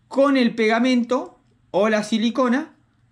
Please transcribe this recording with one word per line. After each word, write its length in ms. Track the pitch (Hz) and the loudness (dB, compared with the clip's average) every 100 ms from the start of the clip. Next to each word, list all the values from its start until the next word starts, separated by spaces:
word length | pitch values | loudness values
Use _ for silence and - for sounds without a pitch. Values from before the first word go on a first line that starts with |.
| - | -6
con 300 | 277 277 269 | 0 2 2
el 180 | 233 | 0
pegamento 880 | - 220 226 254 247 226 262 370 - _ _ _ | 0 0 0 2 0 0 -4 -6 -16 _ _ _
o 160 | 175 214 | -2 0
la 160 | 214 | 0
silicona 720 | 208 226 233 233 247 262 320 _ _ _ _ | -2 -2 -2 0 0 0 -4 _ _ _ _